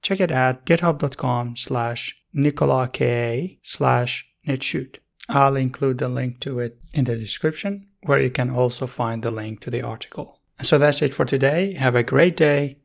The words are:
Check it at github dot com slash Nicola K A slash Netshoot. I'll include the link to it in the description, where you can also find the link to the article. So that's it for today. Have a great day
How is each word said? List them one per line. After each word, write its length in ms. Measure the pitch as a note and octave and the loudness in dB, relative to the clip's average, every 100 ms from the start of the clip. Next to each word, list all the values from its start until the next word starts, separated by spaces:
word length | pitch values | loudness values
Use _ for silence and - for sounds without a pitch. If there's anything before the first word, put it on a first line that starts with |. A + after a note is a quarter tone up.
Check 180 | - G3 | -4 -2
it 120 | F3+ | 0
at 340 | C#3 B2+ B2+ - | 2 0 0 0
github 320 | E3 F3 D3+ | 2 2 0
dot 200 | C#3+ - | -4 -4
com 380 | C3 B2 A#2+ A#2+ | -2 -2 -4 -8
slash 600 | - B2 A#2 A#2 - - _ | -4 -2 -2 -4 -8 -12 _
Nicola 540 | D#3 C#3+ C#3+ C#3+ C3 B2+ | 0 0 2 2 2 0
K 180 | - B2+ | 0 0
A 540 | A#2+ A#2 A#2+ F3+ - | 0 -2 -2 -6 -10
slash 680 | - - C3+ B2 B2 - - _ - | -14 -2 2 2 0 -6 -10 _ -6
Netshoot. 500 | C3+ - D#3 C3 - _ _ - | -4 -2 -6 -8 -16 _ _ -4
I'll 260 | C#3 C#3 C#3 | 2 4 4
include 440 | C3 B2+ C#3 B2 | -2 0 -2 0
the 100 | B2+ | -2
link 300 | B2 B2+ B2 | -2 -6 -6
to 180 | - B2+ | -8 -4
it 200 | A#2+ - - | -6 -8 -8
in 120 | D3+ B2 | -2 0
the 100 | A2+ | 0
description, 760 | G#2+ - D#3 D#3+ G3+ G3+ - _ | -4 -4 -4 -2 -6 -8 -12 _
where 180 | - C#3 | 0 2
you 120 | C3 | 2
can 180 | B2+ B2+ | 0 -2
also 380 | B2 B2 - B2+ | 0 0 0 -10
find 340 | - A#2 A2+ | -4 -4 -2
the 100 | A2+ | -6
link 300 | A2+ A2 A2 | -6 -8 -10
to 80 | - | -8
the 140 | A#2+ | -6
article. 580 | A#2+ A2+ - - D3 _ _ _ | -6 -10 -12 -12 -14 _ _ _
So 160 | - D3 | 2 4
that's 220 | D3 C#3+ | 4 4
it 100 | C#3+ | -2
for 120 | - C3+ | 0 0
today. 480 | C#3 C3+ D#3 G3 | 2 2 2 -2
Have 220 | F3 C3 B2 | 0 2 2
a 80 | |
great 320 | A#2+ C3+ F3 E3+ | 2 6 4 6
day 440 | D#3 C#3+ C#3+ C3+ | 4 4 0 -6